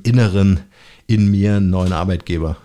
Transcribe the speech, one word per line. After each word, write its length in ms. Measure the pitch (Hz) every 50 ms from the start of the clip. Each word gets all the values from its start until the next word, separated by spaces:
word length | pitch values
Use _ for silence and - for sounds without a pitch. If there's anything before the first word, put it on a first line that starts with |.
| -
Inneren 560 | 120 123 127 117 101 92 101 98 98 95 76 - _ _ _ - - - _ _ -
in 240 | 113 107 104 101
mir 240 | 101 98 98 104 101
einen 140 | 101 98 92
neuen 240 | 90 92 92 92 90
Arbeitgeber.“ 640 | 80 90 95 92 82 - - 87 82 80 78 80 - _